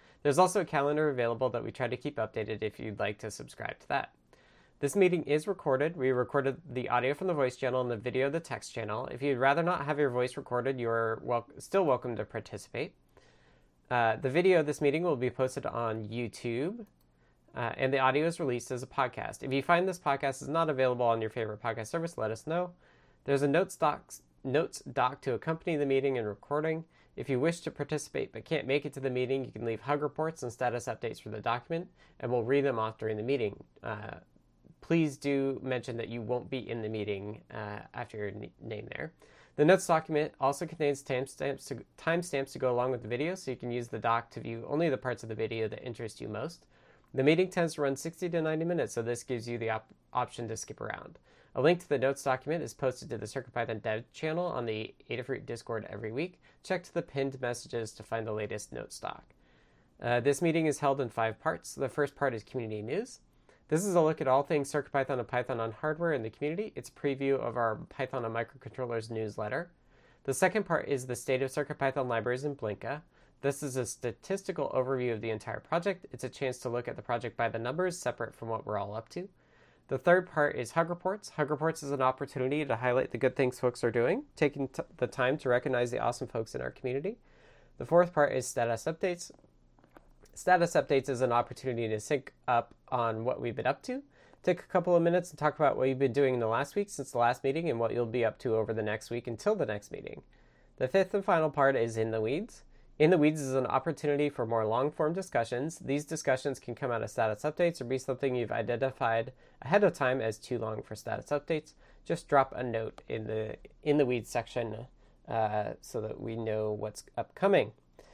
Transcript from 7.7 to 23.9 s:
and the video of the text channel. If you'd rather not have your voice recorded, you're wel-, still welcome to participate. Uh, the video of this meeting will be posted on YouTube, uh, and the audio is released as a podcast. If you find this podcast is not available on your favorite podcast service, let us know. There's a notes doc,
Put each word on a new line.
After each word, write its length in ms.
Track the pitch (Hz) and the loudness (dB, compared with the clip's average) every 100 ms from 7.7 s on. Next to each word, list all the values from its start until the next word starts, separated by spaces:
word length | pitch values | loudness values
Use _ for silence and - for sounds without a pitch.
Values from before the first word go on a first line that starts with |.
| 127 | 0
and 100 | 123 | 0
the 40 | 113 | -2
video 300 | 123 127 139 | -2 0 0
of 80 | |
the 60 | 165 | 0
text 340 | - 110 - | -4 -8 -8
channel. 320 | 117 107 110 135 | -6 -4 -4 -6
If 160 | 120 | -2
you'd 160 | 143 123 | 0 4
rather 240 | 135 151 | 4 4
not 240 | 170 180 143 | 2 0 0
have 140 | 147 | 2
your 100 | 139 | 2
voice 260 | 123 127 - | 2 -2 -4
recorded, 440 | - 123 127 131 | -4 -2 0 0
you're 400 | 117 113 113 110 | 0 2 0 -2
wel-, 240 | 123 117 - - | -2 -2 -4 -14
still 260 | - 196 160 | 0 2 4
welcome 300 | 123 123 107 | 2 0 -6
to 100 | 104 | -6
participate. 720 | 110 - 107 - 117 170 - _ - - _ _ _ _ _ - | -8 -8 -12 -8 -8 -8 -10 _ -20 -20 _ _ _ _ _ -2
Uh, 240 | 123 113 107 | 2 4 2
the 160 | 131 | 2
video 300 | 156 185 175 | 4 6 6
of 40 | 147 | 4
this 160 | 139 | 2
meeting 220 | 147 156 | 2 4
will 120 | 180 127 | 2 0
be 140 | 127 | 0
posted 380 | - 131 131 - | 0 -2 -2 -4
on 380 | 117 113 110 104 | -2 -2 -4 -4
YouTube, 840 | 117 117 - 123 117 165 233 208 _ _ _ _ _ _ 127 | -4 -6 -6 -4 -2 -2 -4 -12 _ _ _ _ _ _ -6
uh, 180 | 117 - | -4 -2
and 160 | 131 | 0
the 60 | 135 | 4
audio 300 | 131 143 165 | 4 4 2
is 120 | 165 | 0
released 300 | 143 120 - | -2 -2 -4
as 140 | 123 | -8
a 40 | 127 | -4
podcast. 540 | - 127 - 113 - | -2 -2 -4 -8 -8
If 100 | 131 | -2
you 120 | 135 | 0
find 240 | 131 175 190 | 4 4 2
this 100 | 175 | 0
podcast 460 | 147 139 139 - | 0 0 -2 -4
is 40 | 131 | -2
not 220 | 165 156 | 0 2
available 380 | 131 131 123 120 | 2 2 4 2
on 140 | 113 | 2
your 100 | 110 | 0
favorite 280 | 123 107 107 | -4 -4 -4
podcast 280 | 117 113 107 | -4 -4 -4
service, 280 | 165 165 - | -4 -4 -2
let 140 | 110 | -4
us 160 | 110 156 | -4 -2
know. 240 | 170 175 - _ _ _ _ | -2 -2 -8 _ _ _ _
There's 180 | - 139 | 0 2
a 60 | 143 | 4
notes 280 | 160 185 - | 4 2 0
doc, 360 | 151 | 0